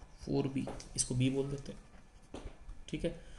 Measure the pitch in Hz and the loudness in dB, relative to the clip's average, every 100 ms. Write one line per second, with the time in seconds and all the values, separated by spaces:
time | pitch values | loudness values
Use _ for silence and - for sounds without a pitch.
0 | - - - 139 135 135 131 - - - | -14 -8 2 4 4 2 0 -4 -4 0
1 | - 123 131 135 139 143 - - - - | 2 6 6 6 2 -2 -6 -10 -12 -18
2 | - - - - - - - - - 156 | -18 -18 -10 -8 -8 -10 -10 -10 -6 0
3 | 165 - - | 0 -2 -10